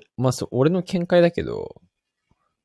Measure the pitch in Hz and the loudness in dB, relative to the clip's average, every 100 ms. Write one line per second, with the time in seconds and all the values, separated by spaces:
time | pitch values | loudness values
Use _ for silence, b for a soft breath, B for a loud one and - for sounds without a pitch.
0 | - - 127 - - 123 147 180 175 180 | -4 -2 -2 -2 -4 0 2 0 -2 -4
1 | 175 175 170 - 58 52 50 - _ _ | 2 4 4 0 -6 -8 -10 -14 _ _
2 | _ _ _ _ _ _ | _ _ _ _ _ _